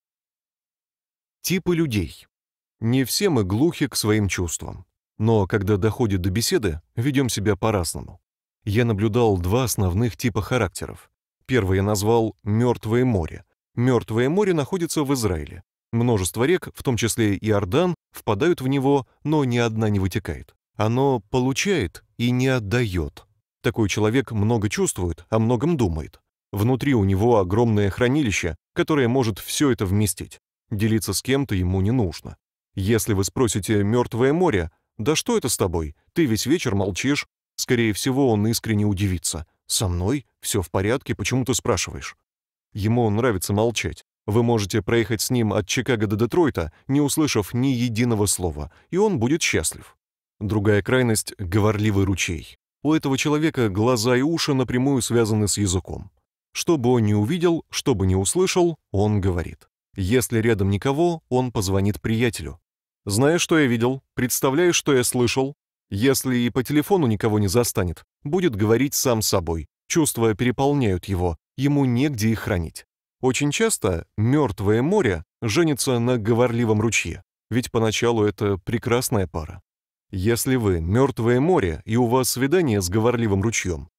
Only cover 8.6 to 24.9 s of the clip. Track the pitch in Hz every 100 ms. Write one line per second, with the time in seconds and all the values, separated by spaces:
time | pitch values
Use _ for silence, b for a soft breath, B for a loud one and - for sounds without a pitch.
8.6 | 107 104 117 98 110 113 113 95 87 120
9.6 | 123 - 95 90 120 - 120 104 92 127
10.6 | 95 - 60 - - _ _ _ - 127
11.6 | 95 95 98 104 104 117 110 - 101 110
12.6 | 123 - 110 120 127 101 80 90 - _
13.6 | _ - 123 117 - 113 131 185 202 165
14.6 | 131 190 165 160 139 135 107 82 71 85
15.6 | - _ - 117 123 107 92 107 139 180
16.6 | - - 143 113 113 - 107 95 107 101
17.6 | 98 135 180 165 _ - - 101 160 175
18.6 | 131 139 135 143 - _ 143 156 131 120
19.6 | 117 110 110 101 95 - - 69 - _
20.6 | _ - 107 120 139 123 - 131 127 135
21.6 | 202 175 90 - _ - 120 123 131 131
22.6 | 101 123 113 90 73 - - _ _ _
23.6 | 120 117 104 - 107 127 - 110 104 117
24.6 | 104 - 92